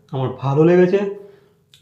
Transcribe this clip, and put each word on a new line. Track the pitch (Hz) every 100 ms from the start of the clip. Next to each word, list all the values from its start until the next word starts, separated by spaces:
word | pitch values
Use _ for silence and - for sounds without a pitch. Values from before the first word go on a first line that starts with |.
| _
আমার | 135 127 -
ভালো | 135 143
লেগেছে। | 165 180 180 196 202 - - _ _ _ _ _